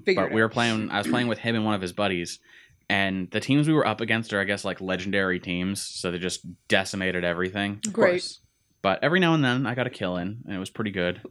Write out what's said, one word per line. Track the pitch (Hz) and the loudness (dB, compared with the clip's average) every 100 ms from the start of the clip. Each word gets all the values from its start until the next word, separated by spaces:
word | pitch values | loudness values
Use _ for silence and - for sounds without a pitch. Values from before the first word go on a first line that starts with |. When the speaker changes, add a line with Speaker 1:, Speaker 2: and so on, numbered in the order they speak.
| - | 0
Speaker 1:
Figure | 185 | 2
Speaker 2:
But | 95 | 2
Speaker 1:
it | 110 | 2
Speaker 2:
we | |
Speaker 1:
out. | 113 | 2
Speaker 2:
were | |
playing, | 120 117 110 107 | 2 0 0 -2
I | 101 | -2
was | 120 | 0
playing | 123 120 | 0 0
with | 107 | -2
him | 117 113 | -2 0
and | 107 | 0
one | |
of | 101 | 0
his | 90 | -2
buddies, | 90 101 90 85 - _ - - _ - | -2 0 0 -4 -10 _ -20 -20 _ -2
and | 98 98 95 90 | 0 2 -2 -4
the | 107 | -4
teams | - 143 151 | 2 2 4
we | |
were | 156 107 | 4 2
up | 107 | 0
against | 107 113 110 | 0 -2 0
are, | 101 | 0
I | |
guess, | 98 101 98 | 0 -2 -4
like, | 87 | -4
legendary | 92 92 98 98 95 90 | -4 -2 0 0 2 0
teams, | 95 90 92 98 | -2 -2 -2 -4
so | - - 90 | -6 -6 -4
they | 87 | -2
just | 90 - 87 - - | -4 -6 -10 -16 2
decimated | 101 92 98 92 90 | 2 2 -2 0 0
everything. | 87 85 92 101 101 104 214 | 0 0 -2 0 -2 -2 -4
Speaker 3:
Of | |
Speaker 1:
Great. | 220 190 | 2 4
Speaker 3:
course. | 180 - - _ _ _ _ | 2 -4 -12 _ _ _ _
Speaker 2:
But | - 95 | 0 2
every | 143 180 | 2 4
now | 170 | 4
and | 160 | 4
then | 131 123 120 | 4 2 0
I | 123 | -2
got | 123 | -4
a | |
kill | - 92 90 | -2 -4 -2
in, | 92 113 - | -4 -6 -8
and | 95 | -8
it | |
was | 95 | -6
pretty | - 107 | -6 -4
good. | 95 87 - - | 0 -2 -2 -4